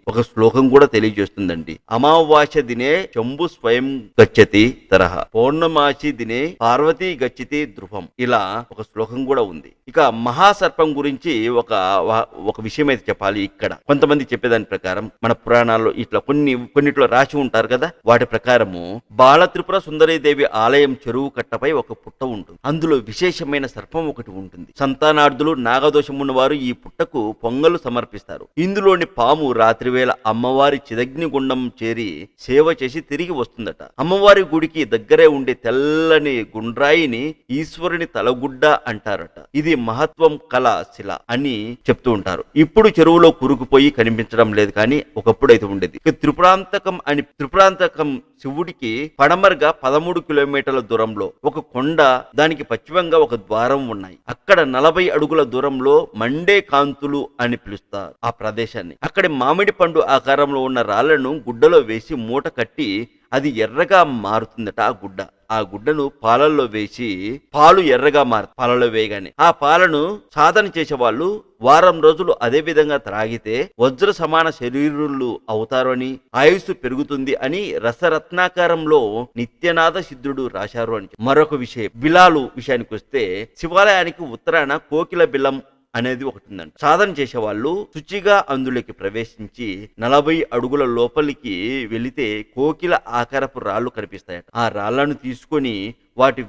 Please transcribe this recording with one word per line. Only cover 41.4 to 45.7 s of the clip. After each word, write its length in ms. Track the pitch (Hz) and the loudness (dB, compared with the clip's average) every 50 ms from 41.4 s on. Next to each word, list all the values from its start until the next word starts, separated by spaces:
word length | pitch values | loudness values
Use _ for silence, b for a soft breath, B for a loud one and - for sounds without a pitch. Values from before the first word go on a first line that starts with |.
| 143 143 127 110 104 113 120 - _ - | -2 -4 -4 -6 -8 -10 -12 -6 _ -2
చెప్తూ 220 | 123 - - 127 113 104 | -2 0 0 -2 -2 -2
ఉంటారు. 260 | 90 92 90 - - - _ 147 156 | -2 -4 -6 -6 -8 -4 _ 2 2
ఇప్పుడు 240 | 156 - 220 220 220 - - | 4 4 6 6 6 6 6
చెరువులో 320 | 160 160 165 170 170 165 160 - | 6 6 8 8 8 6 6 4
కూరుకుపోయి 500 | 131 131 139 120 127 - - 135 139 147 143 - | 0 0 0 -2 0 2 4 6 6 4 2 2
కనిపించడం 500 | 113 117 113 110 113 - - 110 117 107 104 104 | 0 0 0 -2 -4 -2 0 2 2 2 2 2
లేదు, 120 | 107 101 - 101 | 0 0 0 0
కానీ 180 | 107 113 139 151 - - _ 113 | 0 2 2 0 -2 -6 _ -2
ఒకప్పుడు 300 | 101 117 107 - - 135 117 | 0 0 0 2 4 6 6
అయితే 120 | 110 107 101 | 4 4 0